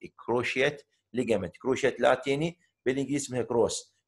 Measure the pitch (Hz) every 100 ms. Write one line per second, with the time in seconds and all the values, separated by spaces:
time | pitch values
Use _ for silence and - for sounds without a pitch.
0 | 85 _ - 123 120 131 139 143 _ _
1 | _ 117 110 104 87 - 123 127 131 117
2 | 127 127 135 139 170 - _ _ 120 135
3 | 127 143 135 123 110 117 101 - - _